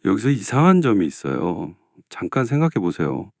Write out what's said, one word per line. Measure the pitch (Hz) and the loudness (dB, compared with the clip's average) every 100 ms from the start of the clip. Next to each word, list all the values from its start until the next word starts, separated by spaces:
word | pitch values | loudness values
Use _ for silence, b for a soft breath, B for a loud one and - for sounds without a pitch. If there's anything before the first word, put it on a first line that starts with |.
여기서 | - 98 123 | 0 0 0
이상한 | 139 95 123 170 185 | 0 0 4 6 6
점이 | 143 104 | 4 2
있어요. | 80 - 71 67 85 98 - - _ - _ | 0 -4 -6 -4 -4 -4 -10 -14 _ -20 _
잠깐 | - 90 135 120 | -10 -4 -2 -2
생각해 | 143 160 117 | 0 0 0
보세요. | 87 - 76 65 - _ | -4 -2 -4 -4 -10 _